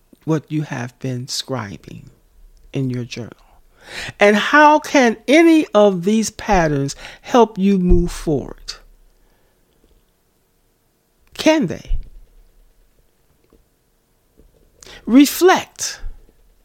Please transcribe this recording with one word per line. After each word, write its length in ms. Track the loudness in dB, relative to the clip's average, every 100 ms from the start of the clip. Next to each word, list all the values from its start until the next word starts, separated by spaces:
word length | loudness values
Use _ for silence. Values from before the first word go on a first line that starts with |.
| _ _ -6
what 260 | -6 -4
you 100 | -8
have 340 | -8 -10 -12 -12
been 260 | -10 -10 -10
scribing 840 | -12 -10 -10 -10 -16 -20 -20 -20 _ _ _ -20 _ _
in 180 | -8 -8
your 140 | -8 -10
journal? 280 | -14 -16 -20 _ _ _ _ -20 -16 -16 0
And 160 | 2 2
how 440 | 2 4 6 4
can 360 | 2 2 2 -2 2
any 360 | 4 6 4 2
of 360 | 2 2 2
these 260 | -2 -2 -2
patterns 640 | -8 -2 0 0 -2 -6 -10 -18 -20
help 360 | -2 2 2 0
you 220 | 0 0
move 320 | 4 2 2
forward? 640 | -6 -4 -4 -6 -16 -18 -20 _ _ _ _ _ _ _ _ _ _ _ _ _ _ _ _ _ _ _ _ _ _ _ _ _ -4
Can 320 | -2 0 -2
they? 300 | -8 -6 -6 -6 -18 -20 _ _ _ _ _ _ _ _ _ _ _ _ _ _ _ _ _ _ _ _ _ _ _ _ _ -20 -16 2
Reflect, 960 | 4 4 2 2 2 -4 -12 -12 -10 -14 -14 _ _ _ _